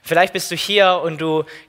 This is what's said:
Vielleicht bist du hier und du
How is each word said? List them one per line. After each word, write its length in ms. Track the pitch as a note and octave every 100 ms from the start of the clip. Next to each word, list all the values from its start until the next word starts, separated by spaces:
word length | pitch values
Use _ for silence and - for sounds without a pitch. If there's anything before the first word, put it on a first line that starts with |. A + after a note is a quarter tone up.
Vielleicht 320 | - E3 F#3
bist 160 | F#3 -
du 40 |
hier 460 | E3+ - G3+ F#3+ F3+
und 160 | E3 D3+
du 260 | D#3+ D#3 D3+ -